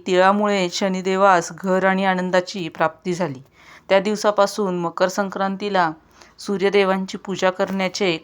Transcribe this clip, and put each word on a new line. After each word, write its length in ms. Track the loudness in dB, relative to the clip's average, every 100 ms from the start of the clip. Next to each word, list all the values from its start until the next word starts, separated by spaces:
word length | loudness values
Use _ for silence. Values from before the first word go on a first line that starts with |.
| 0
तिळामुळे 640 | 4 4 4 2 0 -2
शनिदेवास 800 | -2 -2 -2 -2 2 4 4 2
घर 340 | -6 -2 2 2
आणि 200 | 2 2
आनंदाची 640 | 0 0 0 0 -4 -6
प्राप्ती 440 | -2 -2 -2 -6
झाली. 260 | -4 -4 -8 -16 _ -20 -14 0
त्या 100 | 0
दिवसापासून 800 | 2 0 0 2 0 0 -4 -2
मकर 280 | -4 -2 -2
संक्रांतीला 840 | -2 -6 -4 -6 -4 -2 0 0 -2 _ -20 -20 -12
सूर्यदेवांची 800 | -6 -2 2 2 2 0 -4 -10
पूजा 340 | -8 -2 0
करण्याचे 680 | 0 -2 -2 -4 -2 -2 -2